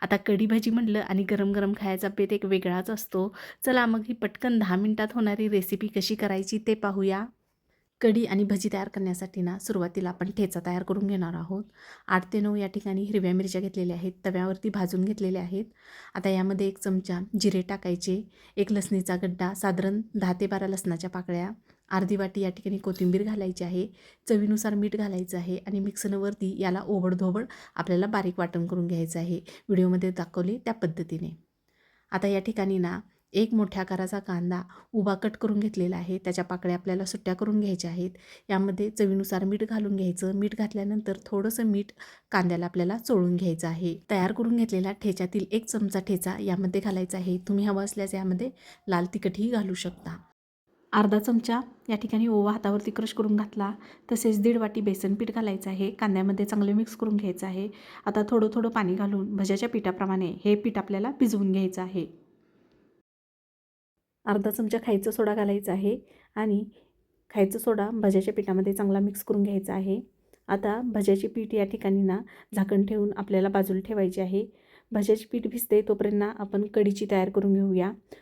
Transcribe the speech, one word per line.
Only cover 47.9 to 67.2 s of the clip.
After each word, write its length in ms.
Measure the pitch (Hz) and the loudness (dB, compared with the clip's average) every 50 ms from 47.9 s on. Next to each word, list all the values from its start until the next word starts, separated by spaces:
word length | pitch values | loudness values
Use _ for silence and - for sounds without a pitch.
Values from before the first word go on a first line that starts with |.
| - 208 196 190 190 | -4 -4 -6 -4 -4
यामध्ये 360 | 190 190 190 185 180 226 262 262 _ - - - - - - | -2 -2 0 0 0 -2 -4 -6 _ -20 -20 -20 -12 -4 0
लाल 180 | 190 175 175 180 - | 0 0 0 0 -4
तिखटही 340 | 208 - 190 185 185 208 233 | -2 -4 -4 -2 -2 -2 0
घालू 260 | 247 220 208 190 185 | 0 0 -2 -2 -4
शकता. 420 | - - 180 175 - - - 165 175 - _ _ _ _ _ _ _ _ _ _ _ _ - - | -4 -6 -8 -8 -10 -14 -14 -14 -14 -18 _ _ _ _ _ _ _ _ _ _ _ _ 0 4
अर्धा 260 | 214 214 208 208 208 | 4 6 6 6 4
चमचा 420 | 208 - 233 226 233 - 233 240 262 - - _ _ - | 4 4 2 2 2 2 0 -2 -2 -4 -12 _ _ -4
या 80 | 226 | -4
ठिकाणी 300 | 208 214 208 - 214 226 | -4 -2 0 0 2 2
ओवा 260 | 233 220 208 202 208 214 | 4 4 4 4 4 2
हातावरती 380 | 220 214 202 202 208 208 220 | 0 0 0 0 0 0 -2
क्रश 220 | 208 - 226 220 - | -4 -4 -4 -4 -2
करून 240 | - 214 214 208 | 0 2 2 2
घातला, 360 | 208 214 208 - 214 202 196 208 - - - - - _ - 247 | 2 2 0 -4 -4 -4 -4 -4 -8 -14 -20 -20 -16 _ -4 -2
तसेच 280 | 226 - 233 214 208 | 2 2 4 4 4
दीड 160 | 202 233 233 | 4 4 4
वाटी 240 | 233 220 208 208 220 | 4 2 0 -2 0
बेसन 340 | 208 208 190 190 - 190 196 | 0 0 0 0 0 0 0
पीठ 200 | 202 233 220 208 | 0 -2 -2 -2
घालायचं 360 | 233 220 208 190 196 - 196 | -2 -2 -2 -2 -4 -4 -6
आहे. 200 | 190 190 196 196 | -4 -2 -2 -2
कांद्यामध्ये 560 | 196 - 226 214 190 190 190 196 202 190 202 | -2 0 0 2 2 4 4 2 2 0 0
चांगले 260 | 202 - 208 202 196 202 | 0 2 2 2 4 4
मिक्स 240 | 208 220 220 - | 2 2 0 -2
करून 200 | - 233 220 214 | -4 -2 0 0
घ्यायचं 300 | 202 208 190 180 - - | 0 0 0 -4 -4 -6
आहे. 220 | 190 185 185 196 208 208 - - - - - - | -8 -6 -6 -6 -6 -8 -12 -20 -20 -16 -8 -4
आता 160 | 208 202 220 208 208 | -2 0 0 2 4
थोडं 180 | 247 226 214 214 214 | 4 4 4 4 2
थोडं 140 | 240 226 226 | 2 0 0
पाणी 260 | 226 226 208 175 180 | 0 0 0 2 0
घालून 420 | 196 202 196 202 196 190 214 208 | 0 0 0 0 0 -2 -2 -2
भज्याच्या 320 | 196 196 185 196 196 214 240 | -2 0 0 0 0 0 -2
पिठाप्रमाणे 640 | 240 220 208 190 180 185 196 196 190 190 190 170 - 175 - | -2 -2 -2 -2 -2 -2 0 0 0 0 0 -2 -4 -2 2
हे 100 | 208 208 | 2 2
पीठ 240 | 208 208 240 214 208 | 2 2 -2 -2 -2
आपल्याला 340 | 190 - 202 196 208 247 277 - | -4 -4 -2 -2 -2 -2 0 2
भिजवून 320 | 269 226 220 202 202 190 190 | 2 2 2 2 2 2 2
घ्यायचं 300 | 190 190 185 185 - 185 | 2 2 0 -2 -4 -8
आहे. 240 | 185 190 185 160 - - - _ _ _ _ _ _ _ _ _ _ _ _ _ _ _ _ _ _ _ _ _ _ _ _ _ _ _ _ _ _ _ _ _ _ _ _ _ _ _ _ - | -6 -4 -6 -6 -6 -10 -18 _ _ _ _ _ _ _ _ _ _ _ _ _ _ _ _ _ _ _ _ _ _ _ _ _ _ _ _ _ _ _ _ _ _ _ _ _ _ _ _ -2
अर्धा 240 | 220 208 208 196 214 | 0 2 2 2 0
चमचा 280 | 202 - 233 214 226 226 226 | 0 0 -2 0 0 -2 0
खायचा 240 | - 214 196 196 220 | 2 2 2 2 0
सोडा 240 | 214 - 226 208 208 | 0 2 2 2 2
घालायचा 380 | 220 208 202 196 202 196 - 185 | 2 2 2 2 0 0 -2 -2
आहे 240 | 190 196 202 226 262 - _ - - _ _ - | 0 2 0 0 -2 -4 _ -20 -20 _ _ -6
आणि 300 | 214 214 220 202 202 214 202 - - _ _ _ _ _ _ _ _ | -2 0 2 2 2 0 -2 -10 -20 _ _ _ _ _ _ _ _